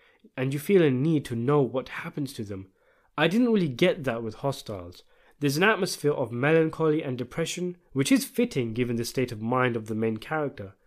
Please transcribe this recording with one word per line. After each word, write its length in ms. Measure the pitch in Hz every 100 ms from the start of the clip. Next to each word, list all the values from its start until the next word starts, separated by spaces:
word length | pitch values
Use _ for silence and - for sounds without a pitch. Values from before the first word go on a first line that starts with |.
| _ _ - -
and 180 | 131
you 60 | 143
feel 220 | 175 196
a 80 | 151
need 360 | 127 160 151 -
to 100 | 117
know 260 | 123 147
what 280 | 120 127 120
happens 440 | - 135 151 135
to 100 | -
them. 240 | 104 98 98 _ _ _ _ -
I 100 | 160
didn't 240 | 220 247
really 180 | 214 165
get 340 | 117 180 170
that 200 | 131 117
with 140 | 113 -
Hostiles. 680 | 139 131 - 98 87 90 - _ _ -
There's 180 | 143 143
an 60 |
atmosphere 480 | 208 196 185 - 147
of 200 | 143 117
melancholy 720 | 120 143 160 160 - 160 156
and 140 | 139 123
depression, 600 | 120 - 160 - 180 175 _
which 180 | 131 139
is 140 | 269 -
fitting 480 | - 247 139 117
given 220 | 110 123 117
the 100 | 113
state 260 | 139 127
of 100 | 107
mind 340 | 113 127 127 117
of 100 | 107
the 100 | 107
main 220 | 113 110
character, 560 | - 156 139 - 98 -